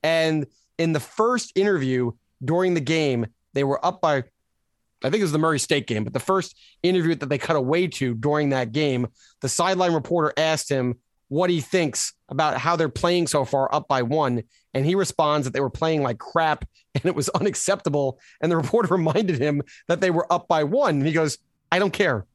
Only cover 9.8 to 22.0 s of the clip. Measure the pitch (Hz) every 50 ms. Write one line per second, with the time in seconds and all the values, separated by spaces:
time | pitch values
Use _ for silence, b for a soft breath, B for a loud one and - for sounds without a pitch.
9.8 | 185 180 170 160 - - 175 175 156 151 - - 156 160 160 151 - - 143 135
10.8 | 127 123 123 - _ _ _ _ _ _ 139 147 180 180 180 165 135 - - 185
11.8 | 170 147 117 - - - - _ _ _ 131 135 156 151 - 123 117 156 170 170
12.8 | 160 147 - - - 175 175 175 170 151 - 151 135 123 - 139 135 - - 151
13.8 | 143 _ 139 131 123 117 139 156 151 131 123 120 110 b b b b b _ 131
14.8 | 135 151 180 196 190 - - - 160 151 147 151 143 127 104 131 139 131 - -
15.8 | - 160 160 151 143 127 120 120 - - - 165 165 156 151 - - - b b
16.8 | b b _ 135 - - 180 - 139 - - 170 - 107 92 - - - 196 196
17.8 | - 160 143 147 143 131 131 b b b b b - 160 170 165 147 - - 226
18.8 | 226 175 170 190 165 160 156 180 226 185 175 131 131 151 147 143 139 B B B
19.8 | B B 170 175 190 185 175 165 165 - 170 175 170 _ 175 160 151 143 180 262
20.8 | 294 233 160 143 135 156 160 165 160 151 135 - _ _ _ _ _ _ - 180
21.8 | 202 196 - -